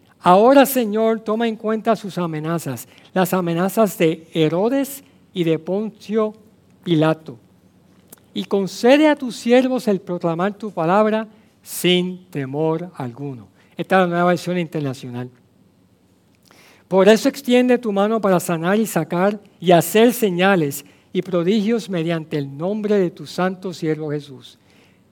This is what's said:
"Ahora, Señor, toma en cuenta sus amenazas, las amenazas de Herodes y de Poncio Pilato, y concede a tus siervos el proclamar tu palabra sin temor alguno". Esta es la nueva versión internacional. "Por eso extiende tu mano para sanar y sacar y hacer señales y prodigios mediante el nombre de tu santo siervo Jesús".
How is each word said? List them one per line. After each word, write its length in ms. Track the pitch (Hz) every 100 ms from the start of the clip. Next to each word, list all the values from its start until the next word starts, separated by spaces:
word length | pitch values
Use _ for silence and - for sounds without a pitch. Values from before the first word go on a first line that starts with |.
| _ _
"Ahora, 440 | 180 190 233 277 269
Señor, 540 | 262 220 214 226 226
toma 300 | 220 220 233
en 80 | 220
cuenta 400 | 214 220 226 208
sus 200 | 196 180
amenazas, 680 | 170 156 156 165 147 123 - - -
las 200 | 185 180
amenazas 640 | 185 170 165 185 226 214 -
de 280 | 165 160 -
Herodes 680 | 170 156 170 220 269 269 - - _ _
y 100 | 185
de 160 | 165 156
Poncio 760 | 160 196 220 - - 220 214 214 _ _ _ _
Pilato, 540 | 180 160 156 156 - 117 _ _ _ _ _ _ _ - _
y 120 | 208 190
concede 640 | 202 190 - 240 285 311
a 80 | 294
tus 180 | 254 -
siervos 540 | 233 247 254 254 -
el 100 | 190
proclamar 540 | - 175 170 165 196
tu 180 | 202 214
palabra 560 | 175 165 202 214 220 220 - _ _
sin 640 | - - 175 180 180 180 -
temor 600 | 151 131 143 160 160 180 -
alguno". 540 | 127 113 143 123 101 _ _ -
Esta 220 | 170 190
es 40 |
la 40 | 180
nueva 220 | 170 175
versión 280 | 175 175 180
internacional. 720 | 160 160 143 127 127 120 123 _ _ _ _ _ _ _ _ _ _ _ _ _ - _ -
"Por 220 | 190 190
eso 180 | 220 277
extiende 500 | - - 247 247 240
tu 140 | 233
mano 300 | 196 208 226
para 180 | 196 175
sanar 400 | - 165 170 214
y 60 | 220
sacar 560 | 175 151 175 196 214 - -
y 120 | 170
hacer 420 | 170 - 214 240
señales 720 | 240 208 175 190 196 143 135 - _ _
y 100 | 185
prodigios 680 | 180 175 170 220 202 233 185
mediante 480 | 180 165 165 156 151
el 200 | 139 139
nombre 400 | 180 214 208 208
de 140 | 175
tu 140 | - 147
santo 480 | - 185 185 190
siervo 360 | 160 156 151 156
Jesús". 480 | 147 139 127 117 _ _ _ _ _ _